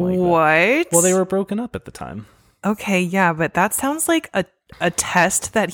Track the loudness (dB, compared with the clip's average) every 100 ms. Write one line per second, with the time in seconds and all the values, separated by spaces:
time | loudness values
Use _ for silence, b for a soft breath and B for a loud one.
0 | -2 0 2 4 4 4 2 2 2 2
1 | 4 2 0 -2 -2 -6 -6 -10 -14 -14
2 | -12 -12 -16 b b _ -4 -4 -2 -2
3 | 0 2 2 2 -2 0 0 0 -2 -2
4 | 0 0 0 -4 -4 _ _ -4 -4 -2
5 | -2 2 2 0 -2 -2 -2